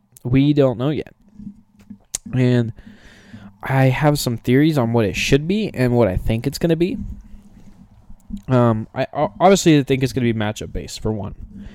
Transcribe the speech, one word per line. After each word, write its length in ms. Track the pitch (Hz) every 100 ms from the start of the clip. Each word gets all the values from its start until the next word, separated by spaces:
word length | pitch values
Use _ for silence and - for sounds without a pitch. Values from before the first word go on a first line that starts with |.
| _ -
We 300 | 123 131 143
don't 260 | 143 135 113
know 120 | 135
yet. 220 | 127 - _ _ - - - _ _ - - _ - -
And 400 | 127 123 123 113 - - - - - - - - -
I 220 | - 135
have 340 | 131 131 156 147
some 180 | - 113
theories 400 | - 127 156 147
on 160 | 117
what 120 | 117
it 100 | 104
should 320 | - - 139 156
be 260 | 208 202
and 240 | - 127 120
what 120 | 107
I 80 | 90
think 300 | - 113 139
it's 120 | -
gonna 180 | 170 165
be. 220 | 175 208 - - - - - - - - - - - - - 104 -
Um, 400 | 127 120 110 107
I 120 | 123 135
o-, 200 | - 147 101
obviously 400 | 180 196 170 147
I 40 |
think 200 | 131 135
it's 100 | 131
gonna 200 | 131 117
be 60 | 113
matchup 340 | 107 107 -
based, 280 | 92 78 -
for 120 | 107
one. 560 | 110 95 - - - -